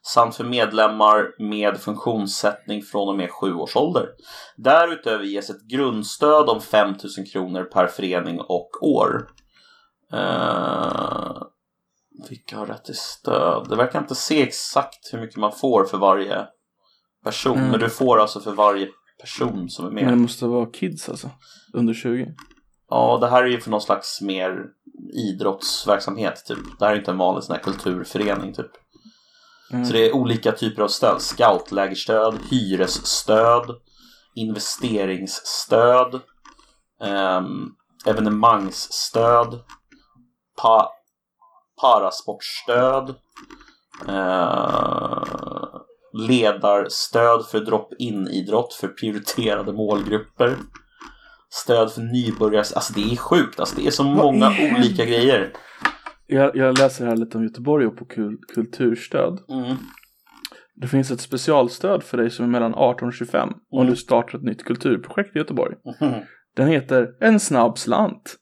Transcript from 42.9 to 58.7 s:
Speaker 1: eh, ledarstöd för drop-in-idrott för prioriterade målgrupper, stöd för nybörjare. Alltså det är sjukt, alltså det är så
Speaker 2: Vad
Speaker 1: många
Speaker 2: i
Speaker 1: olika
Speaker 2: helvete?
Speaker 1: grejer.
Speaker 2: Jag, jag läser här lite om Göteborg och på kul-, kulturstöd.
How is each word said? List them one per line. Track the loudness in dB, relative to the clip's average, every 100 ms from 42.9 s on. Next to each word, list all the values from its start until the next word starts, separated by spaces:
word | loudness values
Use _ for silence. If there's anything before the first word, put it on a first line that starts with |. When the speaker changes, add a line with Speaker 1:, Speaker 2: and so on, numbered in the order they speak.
| 0 -6 -16 _ -20 -20 -20 -20 _ _ -16 -8
Speaker 1:
eh, | -4 0 0 0 0 0 0 -2 -2 -4 -6 -6 -10 -10 -10 -12 -16 -20 _ _
ledarstöd | -8 0 2 2 2 2 2 0 -6 -2 2 4 4 0
för | -4
drop-in-idrott | 0 -2 -2 -8 -6 -4 -4 -4 0 -2 -2
för | -8 -10
prioriterade | -6 -6 -6 -6 -4 -2 -2 -4
målgrupper, | -4 -2 -2 -2 -4 -6 0 0 0 -12 -20 _ _ -20 -20 _ _ _
stöd | -12 2 2 2
för | -2
nybörjare. | -4 -2 -2 0 2 2 0 -4
Alltså | -4
det | -4 -2
är | -4
sjukt, | 2 2 2 -2
alltså | -6 -2
det | -2
är |
så | 0
Speaker 2:
Vad | 2 4
Speaker 1:
många | 4 6 4 4
Speaker 2:
i | 4 6
Speaker 1:
olika |
Speaker 2:
helvete? | 6 4 2
Speaker 1:
grejer. | 4 4 4 0 -8 -20 -6 -6 -6 -20 -20 -2
Speaker 2:
Jag, | 4 4 4
jag | 4 6
läser | 4 4 -2
här | 0
lite | -2 -2
om |
Göteborg | -4 -4 0 2 2
och | -2
på | -12
kul-, | -6 -6 -6 -8
kulturstöd. | -6 -6